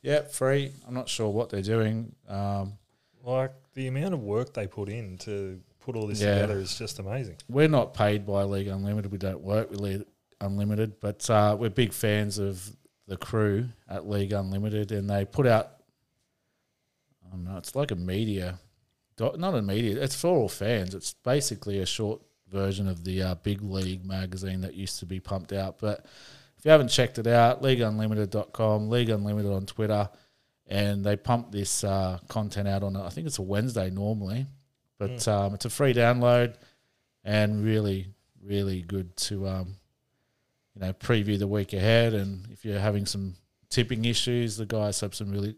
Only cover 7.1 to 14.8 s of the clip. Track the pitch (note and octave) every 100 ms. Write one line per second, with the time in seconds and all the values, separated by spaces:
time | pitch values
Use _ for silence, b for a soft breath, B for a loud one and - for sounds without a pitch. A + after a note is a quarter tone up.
7.1 | A#2+ A2+ E2 - B2+ D#3 D3 A2+ - G#2
8.1 | G#2 G2+ G2 G2 G2 G2+ G2 G2 G#2 G2+
9.1 | G2 F#2+ F2 F#2 G#2 A2+ G2 G2+ G2 -
10.1 | _ _ _ G2+ G2 G#2 G#2 A2 - G#2
11.1 | G2+ - G#2+ G#2 G#2 A2+ F#2+ A2+ - A2
12.1 | G#2 G#2 G2+ G2 F#2 G2 - _ _ -
13.1 | F#2+ - A2+ G#2+ G2+ B2 A#2 _ F#2 E2+
14.1 | G#2 G2 G2+ F#2+ G2 G#2+ G#2+